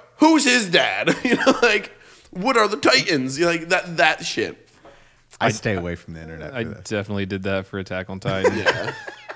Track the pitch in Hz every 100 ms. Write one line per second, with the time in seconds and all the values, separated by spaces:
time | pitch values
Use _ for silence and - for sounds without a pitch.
0 | - - 311 320 247 247 190 165 117 98
1 | 135 - 247 226 262 262 240 208 - -
2 | - - - 185 220 233 208 220 - 254
3 | - 151 131 135 170 170 165 180 175 165
4 | 160 - 165 - 92 - _ _ - -
5 | - _ _ - 110 107 117 95 87 85
6 | - 82 80 80 80 131 113 - - 107
7 | 98 101 98 98 98 98 92 98 92 92
8 | - 95 98 95 - 107 87 87 104 -
9 | - - -